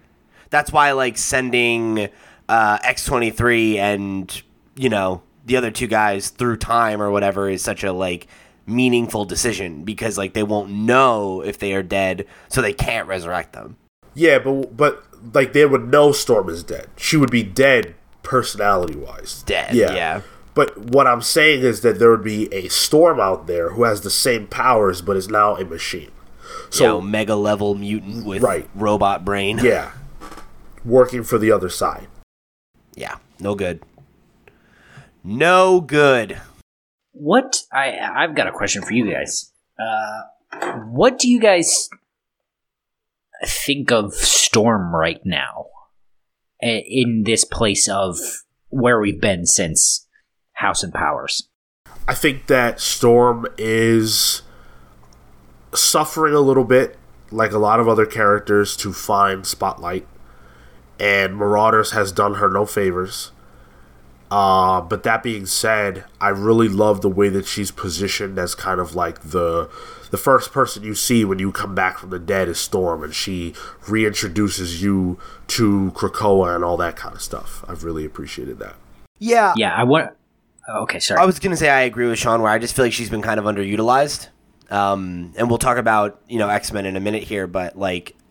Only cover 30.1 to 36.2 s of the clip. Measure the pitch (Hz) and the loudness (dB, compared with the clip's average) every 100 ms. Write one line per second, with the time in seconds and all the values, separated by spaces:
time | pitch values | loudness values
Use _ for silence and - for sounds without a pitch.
30.1 | - - - - - - - 117 127 123 | -18 -18 -18 -20 -20 -20 -14 2 4 4
31.1 | 123 110 117 110 104 90 - 82 - - | 0 -2 0 4 2 0 -4 -4 -6 -14
32.1 | - - _ _ _ _ _ _ - - | -20 -20 _ _ _ _ _ _ -16 -14
33.1 | - _ - 95 101 92 82 - _ _ | -16 _ -10 -6 -4 -4 -6 -14 _ _
34.1 | _ _ _ _ _ _ _ _ - - | _ _ _ _ _ _ _ _ -20 -20
35.1 | _ 90 113 165 185 185 180 156 147 143 | _ -6 0 4 6 6 4 2 4 6
36.1 | 127 | 4